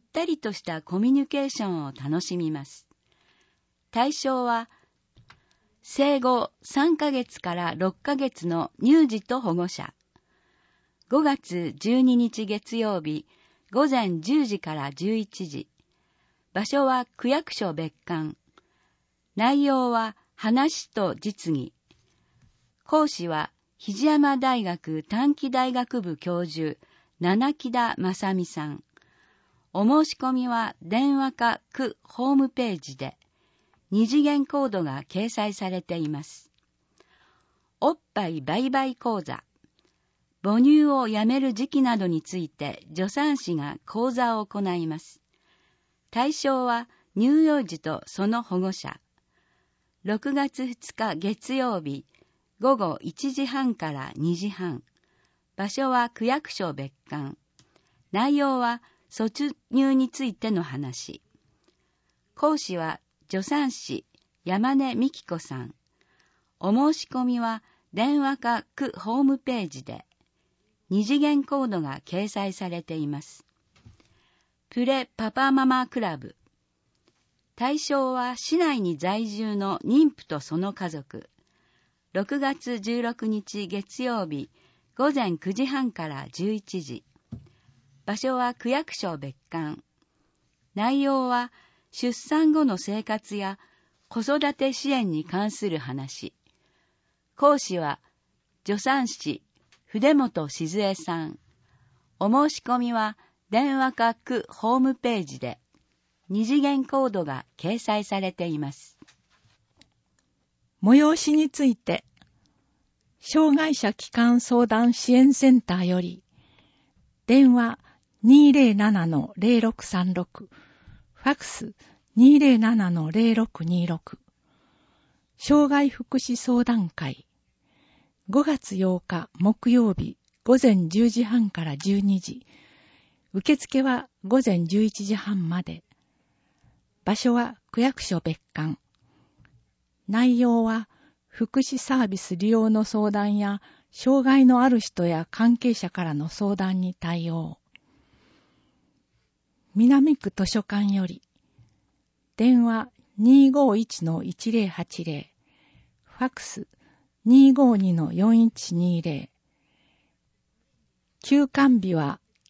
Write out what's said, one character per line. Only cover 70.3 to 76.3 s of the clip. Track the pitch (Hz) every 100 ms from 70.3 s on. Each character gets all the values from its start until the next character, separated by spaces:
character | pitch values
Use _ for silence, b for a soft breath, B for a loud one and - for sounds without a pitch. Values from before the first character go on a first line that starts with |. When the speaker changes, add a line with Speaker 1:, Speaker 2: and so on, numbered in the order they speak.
| _ _ _ _ _ -
Speaker 1:
二 | 196 208
次 | 285
元 | 294 285
コ | 269 277
ー | 254
ド | 180
が | 143 139 -
掲 | 180 208
載 | 208 196
さ | 185 180
れ | 170
て | - 160
い | 147
ま | 147
す。 | - - _ _ _ _ - _ _ _ _ _ _ _ -
プ | 240 247
レ | 269 254 -
パ | 220
パ | 262 269
マ | 269 262
マ | 254 254
ク | 247
ラ | 196 147
ブ。 | 117